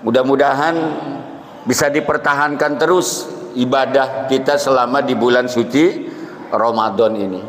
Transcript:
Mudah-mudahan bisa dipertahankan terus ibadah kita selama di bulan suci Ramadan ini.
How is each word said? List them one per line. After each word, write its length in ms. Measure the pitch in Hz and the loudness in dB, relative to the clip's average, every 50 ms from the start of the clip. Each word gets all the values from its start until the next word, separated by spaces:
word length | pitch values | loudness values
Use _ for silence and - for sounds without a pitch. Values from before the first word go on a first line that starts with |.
| - | -2
Mudah-mudahan 720 | 113 117 127 127 131 135 131 135 139 135 135 147 160 165 165 160 160 151 151 156 143 139 135 131 - - - - - - - - | 2 2 2 2 2 4 4 4 2 2 2 0 0 0 -2 -2 -4 -6 -6 -8 -8 -10 -10 -12 -14 -16 -18 -18 -20 -20 -12 -4
bisa 240 | - 123 - 151 143 | -4 0 0 0 2
dipertahankan 880 | 143 151 - - 151 135 - 151 143 143 147 147 147 139 151 147 147 | 0 0 0 0 -2 0 0 0 2 2 0 0 0 0 0 -2 0
terus 480 | 127 156 156 180 185 180 180 - - - - - - - - - | 0 2 2 2 2 2 0 -4 -8 -8 -10 -12 -12 -14 -8 -4
ibadah 720 | 123 123 123 131 135 131 127 131 139 131 127 - - - 120 | -2 0 2 2 2 2 2 2 2 2 2 -2 -6 -2 0
kita 320 | 131 131 135 143 143 143 | 0 0 2 2 0 0
selama 400 | - 135 135 127 123 120 127 143 | 2 2 2 2 2 2 0 0
di 160 | 135 127 127 | 0 0 0
bulan 320 | 110 113 123 120 123 123 123 | 2 2 4 4 4 2 2
suci 560 | - 113 120 - 120 139 160 185 - - - - - - - - - - - - | 0 -2 -2 2 2 4 4 4 2 -2 -8 -10 -12 -12 -14 -14 -14 -16 -10 -4
Ramadan 640 | - 107 107 117 113 113 107 110 101 98 113 110 107 | -2 0 0 2 2 0 0 0 2 2 2 2 2
ini. 240 | 104 101 98 95 92 101 | 0 -4 -4 -6 -8 -10